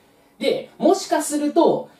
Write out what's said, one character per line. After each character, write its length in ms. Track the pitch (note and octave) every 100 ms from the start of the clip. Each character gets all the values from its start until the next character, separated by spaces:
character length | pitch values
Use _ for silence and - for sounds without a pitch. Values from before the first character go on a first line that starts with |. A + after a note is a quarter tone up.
| _ _ _ _
で、 320 | C4+ - - -
も 160 | E4
し 140 | G4 -
か 140 | D#4
す 140 | D4 D4
る 160 | D4
と、 380 | E4+ D4 - -